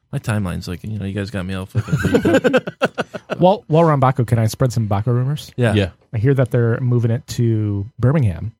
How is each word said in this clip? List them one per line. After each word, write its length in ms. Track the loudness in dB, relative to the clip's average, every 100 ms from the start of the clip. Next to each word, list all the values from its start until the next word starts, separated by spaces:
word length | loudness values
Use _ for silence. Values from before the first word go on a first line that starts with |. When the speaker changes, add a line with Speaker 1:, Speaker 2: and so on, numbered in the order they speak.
| -12
Speaker 1:
My 60 | -10
timeline's, 500 | -4 -2 -2 -6 -8
like, 160 | -10
you 140 | -8 -8
know, 80 | -6
you 80 |
guys 160 | -6 -6
got 160 | -6 -6
me 80 |
all 100 | -8
fucking 320 | -6 -6 -2 -2
freaked 300 | 0 0 2
out. 420 | 2 2 0 -2 -6 -6 -4 -10
Speaker 2:
<laughs> 300 | -10 -10 0
While, 240 | 2 2 0
while 160 | 2
we're 80 | 4
on 80 | 4
Bacco, 240 | 2 2
can 140 | 0 2
I 60 | 0
spread 260 | 0 -2
some 140 | 0 -2
Bacco 240 | -2 0
rumors? 400 | -2 -2 -4 -8 -2
Speaker 1:
Yeah. 180 | 2
Speaker 3:
Yeah. 160 | 2 0 -4 _
Speaker 2:
I 60 | -2
hear 160 | 2
that 160 | 2 2
they're 300 | 2 2 0
moving 300 | 2 2 2
it 120 | -2 -4
to 580 | -2 0 2 0 -2 -6 0
Birmingham, 540 | 2 2 2 -2 -8 -12